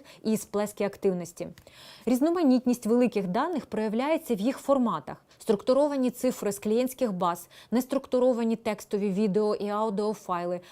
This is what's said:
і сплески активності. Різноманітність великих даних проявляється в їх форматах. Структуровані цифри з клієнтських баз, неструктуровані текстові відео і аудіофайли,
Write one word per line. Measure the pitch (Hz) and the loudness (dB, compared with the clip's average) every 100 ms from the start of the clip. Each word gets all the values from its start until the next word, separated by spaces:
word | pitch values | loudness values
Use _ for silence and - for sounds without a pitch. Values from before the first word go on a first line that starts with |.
| - - | -8 -8
і | 220 220 | -2 -2
сплески | - 208 208 - | -2 -4 -4 -2
активності. | 202 202 202 180 170 - 170 - - - - - - | -4 0 -2 0 -4 -10 -12 -14 -20 -20 -20 -8 0
Різноманітність | 247 302 359 294 254 247 240 208 | 2 2 4 4 4 2 0 2
великих | 240 247 214 180 | 2 2 0 -2
даних | 202 320 320 - | -2 -2 -4 -6
проявляється | 220 214 220 277 320 330 220 | -4 -2 -2 0 0 -2 -2
в | |
їх | 220 262 | -2 -2
форматах. | - 269 233 160 - 147 _ - | 0 2 2 -2 -8 -16 _ -8
Структуровані | - 208 - 262 294 277 254 | -2 0 2 2 2 2 -2
цифри | - 254 - 208 | 0 -2 -2 -4
з | 202 | -4
клієнтських | 214 226 254 - 240 | 0 0 0 -2 -2
баз, | 180 175 175 - - - | 0 -2 -2 -8 -20 -4
неструктуровані | 233 262 277 - 254 254 233 226 226 | -2 0 -4 0 2 4 2 0 -2
текстові | 226 208 - 208 202 | -4 -6 -4 -2 0
відео | 185 214 190 214 208 | 0 2 2 0 0
і | 208 | -2
аудіофайли, | 208 220 202 208 208 - 175 175 175 - | -2 -2 -2 -2 -4 -4 -4 -4 -6 -10